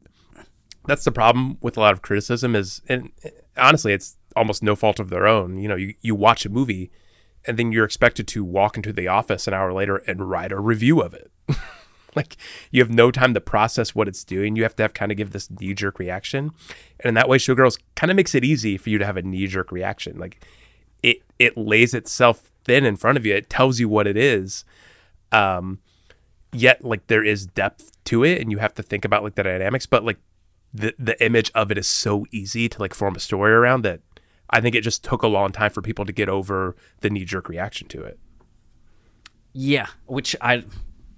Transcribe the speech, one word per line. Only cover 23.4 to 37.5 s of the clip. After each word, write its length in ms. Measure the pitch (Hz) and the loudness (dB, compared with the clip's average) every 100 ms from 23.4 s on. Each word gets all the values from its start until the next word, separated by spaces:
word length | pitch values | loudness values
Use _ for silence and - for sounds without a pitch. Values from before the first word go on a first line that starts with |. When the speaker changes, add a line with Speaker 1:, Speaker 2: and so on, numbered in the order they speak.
| - | -2
Speaker 1:
tells 280 | - 135 120 | 0 2 2
you 80 | 117 | 0
what 200 | 107 104 | 2 0
it 100 | 101 | 2
is. 480 | 135 110 95 - - _ _ _ _ _ _ | 2 0 -2 -10 -16 _ _ _ _ _ _
Um, 460 | 110 98 92 92 95 _ _ _ _ _ _ _ | 2 2 0 -6 -10 _ _ _ _ _ _ _
yet, 320 | 120 123 - | 2 4 4
like, 220 | 127 110 - | 0 -6 0
there 180 | 110 | 0
is 220 | 107 104 95 | 2 -2 -4
depth 460 | - 101 - - _ - | -4 -4 -4 -18 _ -4
to 180 | 117 | 2
it, 180 | 139 180 | 2 2
and 100 | 113 | -2
you 60 | 104 | -4
have 160 | 107 - | -4 -4
to 60 | |
think 220 | 107 101 104 | -8 -6 0
about, 160 | 104 | 0
like, 140 | 104 104 | 0 -4
the 80 | |
dynamics. 420 | 95 92 95 127 - | -4 -2 -2 -4 0
But, 180 | 123 | 0
like, 140 | 113 107 _ _ _ _ _ | 0 -6 _ _ _ _ _
the, 220 | 110 107 - | -6 -6 -4
the 260 | 113 - | -4 0
image 280 | 113 117 - | 2 2 0
of 160 | - 101 | -2 -2
it 80 | 101 | -2
is 100 | 92 | -4
so 380 | - 113 101 107 | -4 -2 -4 -4
easy 360 | 113 98 117 117 | -10 -8 -4 -4
to, 120 | - | -4
like, 160 | 98 - | -8 -4
form 200 | 101 92 | -6 -6
a 40 | |
story 320 | - 98 104 | -6 0 4
around 320 | 113 120 131 | 6 6 2
that 160 | 107 82 _ _ _ _ - | 0 -6 _ _ _ _ 0
I 100 | 120 | 2
think 140 | 117 | 2
it 80 | 117 | 0
just 220 | 110 - | 0 -4
took 180 | - 120 | -4 -2
a 60 | 113 | 2
long 240 | 101 98 | 2 0
time 180 | 92 104 | 0 -2
for 140 | - | -2
people 220 | 104 110 101 | -6 -6 -6
to 80 | |
get 160 | 98 101 | -4 -2
over 460 | 98 95 95 95 90 _ _ | -2 -4 -4 -4 -8 _ _
the 100 | 104 | -4
knee-jerk 360 | 101 90 95 | -4 -4 -8
reaction 400 | - | -8